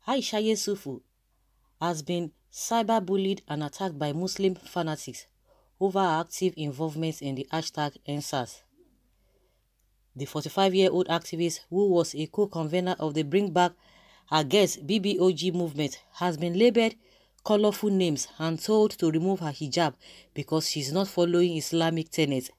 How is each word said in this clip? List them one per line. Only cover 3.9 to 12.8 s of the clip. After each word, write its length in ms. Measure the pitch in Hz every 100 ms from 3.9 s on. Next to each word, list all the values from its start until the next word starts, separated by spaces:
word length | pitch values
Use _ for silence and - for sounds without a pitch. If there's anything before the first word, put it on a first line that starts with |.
| 147
by 140 | 147
Muslim 420 | 147 185 - 196
fanatics 720 | 185 - 175 165 156 - - - _ _ _ _ _
over 180 | 196 190
her 220 | 190 160
active 340 | 165 - 185 170
involvement 640 | 147 131 160 151 160 151
in 140 | 143
the 120 | 131 135
hashtag 440 | 160 160 - 147 - -
N 140 | 147
sars. 420 | 147 143 120 - _ _ _ _ _ _ _ _ _ _ _ _ _ _ _
The 120 | 131 139
forty-five-year-old 840 | 156 147 - 196 185 185 180 180
activist, 520 | 165 - 165 170 160 _
who 200 | 180 202
was 260 | 175 165
a 120 | 143 156
co-convener 680 | - 202 170 156 175